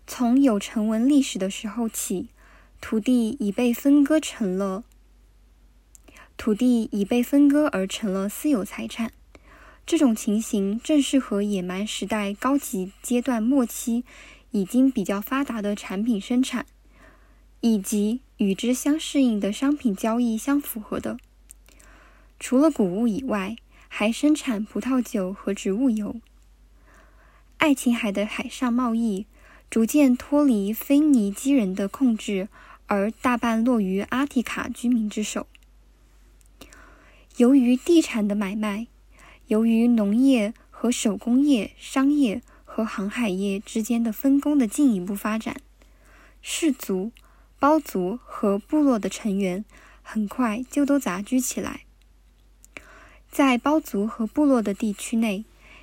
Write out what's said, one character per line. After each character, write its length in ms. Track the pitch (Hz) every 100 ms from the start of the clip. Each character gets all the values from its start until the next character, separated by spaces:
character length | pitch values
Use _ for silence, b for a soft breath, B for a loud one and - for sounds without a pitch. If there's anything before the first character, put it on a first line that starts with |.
| -
从 320 | - 240 262
有 200 | 277 202
成 300 | - 226 214
文 200 | 220 254
历 140 | 294
史 160 | 269 185
的 100 | 190
时 180 | - 208
候 220 | 220 226
起， 400 | - - 180 - b b b b -
土 180 | - 220
地 300 | 254 247 214 269
已 100 | 202
被 220 | 220 247
分 320 | 233 285 294
割 160 | 277 311
成 340 | - - 196 185
了， 280 | 196 190 - _ _ _ _ _ _ _ _ _ _ - B B B -
土 160 | 226
地 340 | 208 254 233 220
已 120 | 202
被 160 | 196 240
分 280 | 240 285 285
割 180 | 294 302
而 180 | 190
成 280 | 190 - 214
了 160 | 190 202
私 200 | - 302
有 160 | 240
财 220 | 202 - 226
产。 260 | - 226 - _ b b b b b
这 140 | - 320
种 160 | 262
情 260 | 220 - 208
形 400 | - 208 196 226
正 220 | - 302
是 160 | 262 269
和 240 | - 202
野 180 | 208 196
蛮 240 | 180 185
时 220 | 214 - 190
代 260 | 214 202
高 240 | 202 262 285
级 360 | - 190 185 -
阶 180 | - 240
段 220 | 262 233
末 240 | 226 277 233
期 380 | - - 233 B B B B B
已 120 | 208
经 240 | 185 247 269
比 140 | 226
较 180 | 185 202
发 220 | - 269
达 180 | 277 233
的 140 | 202
产 300 | 208 - 190
品 160 | 233 202
生 200 | - 247
产， 240 | 262 247 - _ b b b b b b b _
以 160 | 233 214
及 440 | 190 208 208 247 - -
与 180 | 196
之 180 | 190 233
相 260 | 254 285 320
适 220 | - 285
应 200 | 254 208
的 120 | 196
商 240 | 214 269 294
品 180 | 240
交 260 | 190 220 233
易 180 | 240 220
相 220 | - 285
符 200 | - 220
合 200 | - -
的。 180 | 220 233 - _ - - b b b b b b b -
除 180 | - 247
了 140 | 311
谷 180 | 285 185
物 200 | 190 240
以 160 | 190
外， 320 | 262 208 190 226 b b b
还 240 | - 214
生 200 | - 294
产 320 | 302 269 208
葡 160 | 214 -
萄 220 | 247 262
酒 300 | 226 208 185
和 200 | 202 -
植 200 | 202 202
物 180 | 196 269
油。 300 | 214 208 233 - _ _ _ _ b b b b b b b b -
爱 180 | 320
琴 200 | 269 240
海 180 | 233 208
的 120 | 196
海 240 | 208 - 247
上 240 | - 254
贸 220 | 233 247
易 320 | 226 233 190 - b b b _
逐 160 | 226
渐 320 | 226 302 269 247
脱 280 | - 294
离 280 | 285 214 196
腓 280 | 226 - 285
尼 320 | 302 254 202
基 200 | 196 269
人 220 | 277 190
的 140 | 196 202
控 280 | - 262 214
制， 320 | - 190 202 B B B -
而 240 | 202 208
大 260 | - 254 240
半 280 | 233 226
落 160 | 233 233
于 220 | 185 196
阿 220 | - 247
提 160 | 285 247
卡 280 | - - 254
居 200 | 233 240
民 220 | 240 214
之 140 | 214
手。 240 | 208 208 - - _ _ _ _ _ _ _ _ _ - B B B B B B B -
由 160 | 240
于 220 | 285 240 254
地 260 | - 339
产 240 | 294 233 202
的 80 |
买 220 | 208 190 214
卖， 320 | 214 202 233 _ _ b b b -
由 180 | 214
于 220 | 226 226 240
农 300 | 226 202 226
业 380 | 269 247 208 b b
和 200 | - 233
手 260 | - 220 196
工 240 | 226 254
业、 300 | 294 240 - -
商 320 | - 269 277
业 320 | 294 240 240 b b
和 200 | - -
航 240 | 226 - 196
海 200 | 240 226
业 320 | 190 202 196
之 200 | - 226
间 220 | 214 233
的 100 | 233
分 280 | - 277 277
工 180 | 294 294
的 80 | 220
进 260 | - 277
一 80 | 196
步 140 | 180
发 240 | 202 214 220
展， 220 | 233 - - _ b b b b b b
氏 300 | - - 320
族、 400 | 254 - 185 220 b b b b _
包 180 | - 311
族 400 | - 190 180 240
和 340 | - - 208 202
部 240 | - 302
落 160 | 277 226
的 100 | 190
成 300 | - 226 190
员 260 | 190 185 - b b b
很 240 | - 220 202
快 380 | - 240 214 254
就 160 | 294
都 140 | 277 285
杂 240 | 202 180
居 160 | 208 254
起 220 | - -
来。 220 | - - - _ _ _ _ _ _ _ _ B B B B B _
在 260 | - 269 240
包 220 | 285 311
族 260 | - 196
和 220 | 220 - 220
部 180 | 294
落 160 | 294 247
的 140 | 208
地 180 | 196 220
区 260 | 196 - 226
内， 260 | 226 196 b b b b